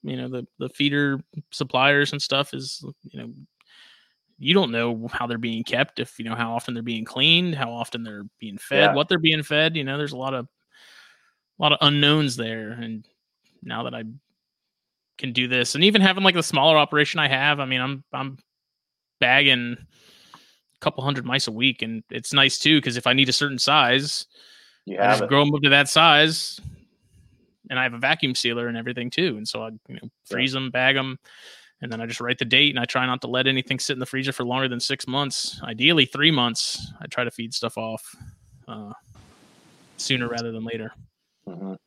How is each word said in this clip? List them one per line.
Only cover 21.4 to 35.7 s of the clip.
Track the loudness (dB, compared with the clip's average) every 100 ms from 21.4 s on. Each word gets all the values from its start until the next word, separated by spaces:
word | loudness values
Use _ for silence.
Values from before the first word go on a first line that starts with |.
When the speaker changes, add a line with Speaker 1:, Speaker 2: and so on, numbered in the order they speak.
| -2
Speaker 1:
a |
week, | 0 0 0
and | -6 -8 -10
it's | -12 -2
nice | 2 2 4
too, | 4 4
'cause | 2 -2
if | 2
I |
need | 4 2
a |
certain | 2 -2 -2
size, | 2 4 4 2 0 -8 -10 _ -20 -20 _ _ -12
Speaker 2:
You | 0
Speaker 1:
I | 4
Speaker 2:
have | 4
Speaker 1:
just |
Speaker 2:
it. | 4
Speaker 1:
grow | 4
'em | 4
up | 2
to | 4
that | 6 6
size, | 6 8 8 6 2 -6 -10 -18 -20 _ _ _ _ _ _ _ _ -6
and | -2
I |
have | -2
a | 0
vacuum | 0 2 0 0
sealer | -2 -2 -4
and | -6
everything | -6 -6 -4
too. | -2 -2 -2
And | -8
so | -8
I, | -10 -14 _
you | -16
know, |
Speaker 2:
Yeah. | -16 _ _
Speaker 1:
freeze | -2 0
'em, | -2 -4
bag | 0 2 2
'em, | -2 -8 _ -20 -20 -20 _ _
and | -10
then | -8
I | -8
just | -6
write | -4 -2
the |
date, | 2 4 4
and | 2
I |
try | -2 0 0
not | -2
to | -2
let | 0 2
anything | 0 -2 -4
sit | -4
in | -4
the | -4
freezer | -4 -4
for | -4
longer | -2 -2 -2
than | -2
six | -4 -4 -4
months. | -4 -2 -4 -8 -10
Ideally, | -12